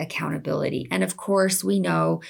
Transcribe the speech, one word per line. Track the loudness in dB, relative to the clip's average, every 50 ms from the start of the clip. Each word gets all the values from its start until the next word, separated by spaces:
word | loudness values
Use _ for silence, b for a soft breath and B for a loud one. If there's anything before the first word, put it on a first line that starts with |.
accountability. | -8 -6 -6 -6 -4 -4 -4 -4 -4 -2 -2 -2 -2 -2 -2 -4 -4 -2
And | -2 0 0
of | 0 -2 -6
course, | -2 0 2 4 4 4 2 0 0
we | 2 2 2
know | 2 2 2 2 2 2 2 0 B B